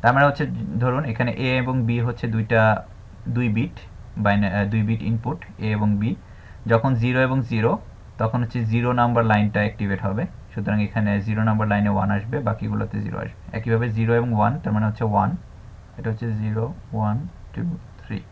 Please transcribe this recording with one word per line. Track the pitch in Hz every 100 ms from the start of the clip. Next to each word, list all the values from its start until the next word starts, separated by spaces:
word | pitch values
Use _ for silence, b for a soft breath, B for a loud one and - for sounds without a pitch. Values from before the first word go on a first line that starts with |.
তার | 120
মানে | 131 143
হচ্ছে | 139 143 120 110 78
ধরুন | 123 127 127
এখানে | 117 123
এ | - 131 127
এবং | 127 127 117
বি | 117
হচ্ছে | 120 117 120
দুইটা, | 113 110 113 110 104 - - - - -
দুই | 120 123
bit | 107 160 - - - - -
বাইনা-, | 104 101 101
আহ, | 98 101
দুই | 110
bit | 107 113
input | 87 113 120 - - -
এ | 110
এবং | 107 107 104
বি, | 110 170 B B B B 110
যখন | 113 135 123
জিরো | 123 127
এবং | 131 131
জিরো, | 117 113 113 - - - - -
তখন | 110 123
হচ্ছে | 120 123 110
zero | 113 120
number | 123 120 120 113
লাইনটা | 107 104 104
activate | 104 - 101 98
হবে, | 101 101 - - -
সুতরাং | - 104 107
এখানে | 104 - 104 101
zero | 101 110
number | 110 107 107
লাইনে | 101 104
ওয়ান | 101 98
আসবে, | 101 104 120
বাকিগুলোতে | 117 110 107 104 107 107
জিরো | 104 -
আসবে। | - - - 113
একইভাবে | 113 113 120
জিরো | 110 113
এবং | 117 120
ওয়ান, | 110 104 143
তার | -
মানে | 107 107
হচ্ছে | 104
ওয়ান, | 113 101 101 180 - - - - - -
এটা | 117
হচ্ছে | 110 117
জিরো, | 107 107 107 113 - -
ওয়ান, | 110 107 107 170 - -
টু, | - 175 175 - - -
থ্রি। | 104 -